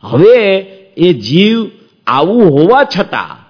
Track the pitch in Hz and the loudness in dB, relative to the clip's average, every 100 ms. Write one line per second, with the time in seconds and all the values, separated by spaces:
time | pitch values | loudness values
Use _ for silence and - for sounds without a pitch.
0 | - - 202 247 208 190 190 - _ - | -4 2 4 4 2 -2 -6 -20 _ -2
1 | 175 147 104 156 208 226 208 - _ _ | 0 0 -2 0 0 0 -6 -14 _ _
2 | - 127 160 233 196 139 165 254 277 180 | -6 -2 0 2 2 2 2 2 0 -4
3 | - 123 85 - | -6 -8 -10 -16